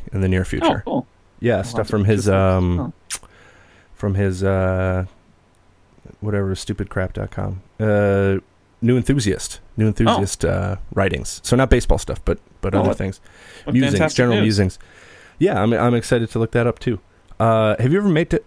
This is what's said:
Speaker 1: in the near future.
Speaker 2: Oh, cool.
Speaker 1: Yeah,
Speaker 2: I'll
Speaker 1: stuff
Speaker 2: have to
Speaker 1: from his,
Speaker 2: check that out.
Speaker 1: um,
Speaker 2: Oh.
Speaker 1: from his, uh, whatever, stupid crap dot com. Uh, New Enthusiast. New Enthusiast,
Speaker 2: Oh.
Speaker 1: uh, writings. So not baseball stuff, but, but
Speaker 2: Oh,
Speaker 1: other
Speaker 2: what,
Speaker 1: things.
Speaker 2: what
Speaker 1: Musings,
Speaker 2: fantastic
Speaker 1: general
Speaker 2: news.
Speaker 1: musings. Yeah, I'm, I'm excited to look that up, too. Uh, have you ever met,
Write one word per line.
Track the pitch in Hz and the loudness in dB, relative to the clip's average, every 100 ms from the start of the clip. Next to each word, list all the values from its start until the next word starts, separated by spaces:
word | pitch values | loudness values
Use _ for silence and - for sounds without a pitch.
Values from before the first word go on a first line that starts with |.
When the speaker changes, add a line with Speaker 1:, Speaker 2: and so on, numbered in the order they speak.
| - | -8
Speaker 1:
in | 95 | -2
the | 92 | 0
near | 92 90 | 0 -2
future. | - 330 - - | -2 0 0 -2
Speaker 2:
Oh, | |
cool. | 262 - _ _ - | -6 -6 _ _ -4
Speaker 1:
Yeah, | 120 101 | 0 0
Speaker 2:
I'll | |
Speaker 1:
stuff | 104 113 | -2 -6
Speaker 2:
have | 107 | -2
to | |
Speaker 1:
from | 104 101 | 0 2
his, | 101 101 | 2 2
Speaker 2:
check | |
that | 95 | 2
out. | 95 92 | 4 2
Speaker 1:
um, | 90 87 82 - - - | 2 0 -4 -10 -14 -14
Speaker 2:
Oh. | - - - - _ _ _ | -14 -20 -20 -20 _ _ _
Speaker 1:
from | - 104 98 | -6 -2 0
his, | 98 92 | 0 0
uh, | 95 95 92 92 92 92 90 - _ _ _ _ _ _ _ _ - - | 0 0 0 0 -2 -2 -4 -10 _ _ _ _ _ _ _ _ -20 -10
whatever, | 104 101 98 92 | -4 -2 -2 -4
stupid | - 104 95 | -6 -6 -6
crap | 98 92 | -4 -4
dot | - 98 | -6 -8
com. | - 98 92 - - | -6 -8 -8 -12 -4
Uh, | 107 104 101 98 98 98 - _ _ - | 0 2 2 2 2 0 -6 _ _ -2
New | 117 123 | 0 2
Enthusiast. | 117 139 101 - - - - - | 2 0 0 -2 -6 -14 -10 -2
New | 110 | 0
Enthusiast, | 104 113 214 98 - - | 2 2 2 0 -2 -2
Speaker 2:
Oh. | |
Speaker 1:
uh, | 92 95 95 - | -2 -4 -6 -6
writings. | - 95 - - - | -2 0 -2 -8 -8
So | - 120 | 0 2
not | 135 | 4
baseball | 123 - - | 4 4 0
stuff, | - 71 - | -2 -6 -4
but, | 85 - - | -4 -6 -10
but | 95 98 | -2 0
Speaker 2:
Oh, | |
Speaker 1:
other | 120 | 0
Speaker 2:
what, | 113 | -2
Speaker 1:
things. | 98 - - - - - - | -6 -8 -16 -20 -20 -14 -2
Speaker 2:
what | |
Speaker 1:
Musings, | 120 139 | 2 2
Speaker 2:
fantastic | 139 156 - | 2 2 2
Speaker 1:
general | 123 107 | 2 2
Speaker 2:
news. | |
Speaker 1:
musings. | 107 101 92 - - - - - - - | 2 2 0 -2 -16 -20 -20 -20 -12 -2
Yeah, | 180 117 | 0 2
I'm, | 107 | 2
I'm | 113 120 | 2 2
excited | 120 - 120 113 | 0 0 0 0
to | 113 | -2
look | 113 | -2
that | 123 117 | 0 -2
up, | - | -2
too. | 131 104 _ _ - - | -4 -6 _ _ -14 -2
Uh, | 113 113 107 107 | 2 2 2 2
have | 127 | 0
you | 185 | 2
ever | 202 | 2
met, | 156 170 - | 0 0 -4